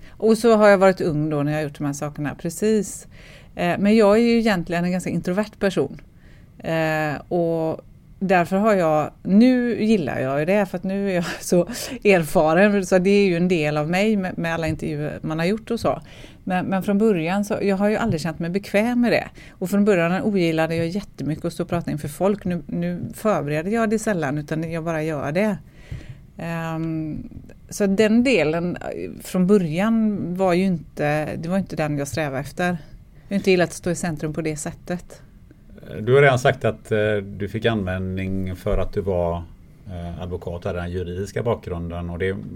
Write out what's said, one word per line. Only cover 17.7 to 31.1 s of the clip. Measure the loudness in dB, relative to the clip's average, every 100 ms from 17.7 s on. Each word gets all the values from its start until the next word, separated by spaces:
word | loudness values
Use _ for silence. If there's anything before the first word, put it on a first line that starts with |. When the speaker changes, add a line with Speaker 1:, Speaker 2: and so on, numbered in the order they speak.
| 2
Speaker 1:
har | 2
ju | 0
aldrig | -2 -2
känt | -4 -6
mig | -4
bekväm | -4 -2 0 0 2
med | 2
det. | 2 -2 -14 -18
Och | -8 -2
från | 2 4
början | 4 2 0
ogillade | 0 2 2 2 0 -2
jag | -2
jättemycket | -4 -8 -8 -6 -4 -6
att |
stå | -6
och | -4
prata | -4 -4
inför | -6 -8
folk. | -2 0 0 -4
Nu, | -6 -6
nu | -4 -4 -4 -8
förbereder | -4 0 0 0 -4 -2
jag | 0 0
det | 0
sällan, | -2 -2 -2 -4
utan | -4 -4 -4
jag | -4
bara | -4 -4
gör | -4 -4 -2
det. | 0 0 -2 -8 -20 -14 -14 -14 -18 -18 -12
Ehm, | -8 -6 -6 -6 -4 -4 -6 -8 -12 -16 -18 -20 -12
så | -2 0
den | 2 4 4
delen, | 4 2 2 0 -4 -6
eh, | -8 -10 -10 -12
från | -6 0 4
början | 4 2 -2 0 2 0 -2 -4 -2
var | 2
ju | 2 2
inte, | -2 -6 -4 -2